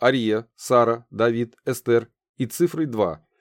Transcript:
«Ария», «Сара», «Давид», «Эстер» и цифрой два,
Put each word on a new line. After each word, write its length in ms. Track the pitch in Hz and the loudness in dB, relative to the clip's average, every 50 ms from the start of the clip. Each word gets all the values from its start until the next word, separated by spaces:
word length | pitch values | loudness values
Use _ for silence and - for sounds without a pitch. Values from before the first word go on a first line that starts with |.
«Ария», 480 | 117 127 135 131 113 107 107 110 113 _ _ | 0 2 2 2 0 0 -2 -2 -4 _ _
«Сара», 520 | _ - - 127 120 117 113 117 117 - _ | _ -4 2 2 4 4 4 0 -2 -6 _
«Давид», 460 | - 104 113 120 117 117 120 117 _ _ - | -4 0 0 0 2 0 -4 -6 _ _ -8
«Эстер» 440 | - 127 - - 120 117 117 113 - _ _ _ _ _ | -6 -6 -6 -2 0 0 0 0 -2 _ _ _ _ _
и 100 | - 135 | -8 -8
цифрой 400 | 110 - - 175 170 - 160 160 | -6 -2 -2 -2 0 0 -2 -6
два, 400 | 139 117 107 101 85 78 78 _ _ _ _ | -4 0 -2 -2 -2 -2 -8 _ _ _ _